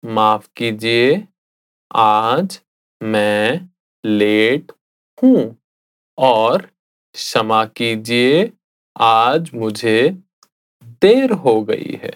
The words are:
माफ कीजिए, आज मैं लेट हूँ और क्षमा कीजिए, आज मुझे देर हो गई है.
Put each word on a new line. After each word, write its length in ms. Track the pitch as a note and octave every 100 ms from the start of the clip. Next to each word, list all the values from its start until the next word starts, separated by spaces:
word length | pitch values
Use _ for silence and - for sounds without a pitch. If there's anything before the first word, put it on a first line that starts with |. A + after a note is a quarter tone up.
माफ 440 | A#2 A2 G#2+ G#2+ - -
कीजिए, 680 | A#2 G#2+ A2+ A#2 B2 E3+ G#3+ _ _ _ _ _ _
आज 640 | A2+ A2 G#2+ A2 C3 F#3+ - _ _ _ _
मैं 680 | A2 A2 G#2 G#2 G#2+ D3+ F#3 _ _ _
लेट 680 | A2+ G#2 G#2 G#2+ A2 C3+ - - _ _ _ _
हूँ 340 | B3+ B3 A2+ A2+ _ _ _ _ _ -
और 440 | C3 A2+ A2 E3 - _ _ _ _
क्षमा 520 | - - B2+ A2 A2
कीजिए, 840 | A2 - A#2 A2+ A2+ A#2+ B2 D3+ A3+ - _ _ _ -
आज 540 | A2+ A2+ A#2 D3 E3
मुझे 560 | A#2+ A2 G#2+ A#2 A2 C3+ F#3 _ _ _ _ _ _
देर 480 | - - F#3+ A#3+ C4+
हो 300 | G#3+ C3 A2
गई 360 | G#2+ - - -
है. 80 | -